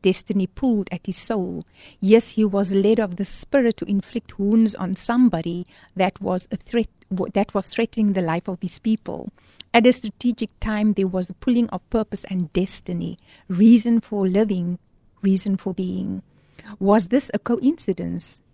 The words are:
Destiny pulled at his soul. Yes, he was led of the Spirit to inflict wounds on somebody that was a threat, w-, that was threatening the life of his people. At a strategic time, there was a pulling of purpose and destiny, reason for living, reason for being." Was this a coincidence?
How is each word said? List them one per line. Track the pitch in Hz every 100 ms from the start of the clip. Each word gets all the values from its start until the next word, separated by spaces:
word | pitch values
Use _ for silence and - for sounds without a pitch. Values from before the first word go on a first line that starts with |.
Destiny | 190 185 - 196 185
pulled | - 269 220 190
at | 180 -
his | 180
soul. | - 220 180 175 - _ - _
Yes, | 190 226 -
he | -
was | 214 196 190
led | 196 196 226
of | 214 175
the |
Spirit | 196 - - 277 240 -
to | -
inflict | 202 - 233 - -
wounds | 202 226 220 -
on | 185
somebody | 190 - 240 254 165 170 175 180 - - -
that | 185 -
was | 196 185 -
a | -
threat, | - 240 220 _ _
w-, | 185 185
that | - 208
was | 202 -
threatening | - 233 - 208
the | 190
life | 170 165 -
of | 180
his | 175 -
people. | - 220 - - - _ _ _ -
At | 233 233
a |
strategic | 247 220 - 240 226 220 _
time, | 214 214 214
there | 202 190
was | 185 180
a |
pulling | - - 240 240
of | 185 _
purpose | 233 214 202 -
and | 185 165
destiny, | - 190 - - 175 170 175 _ - _
reason | 180 220 240 233 233
for | - 208 190
living, | 190 220 185 175 180 _ _ _ _
reason | 196 190 202 190
for | -
being." | 185 185 185 190 190 - _ _ - - 208
Was | 196 208 175
this | 247 -
a | 202
coincidence? | - 240 254 330 - 185 175 175 170 - _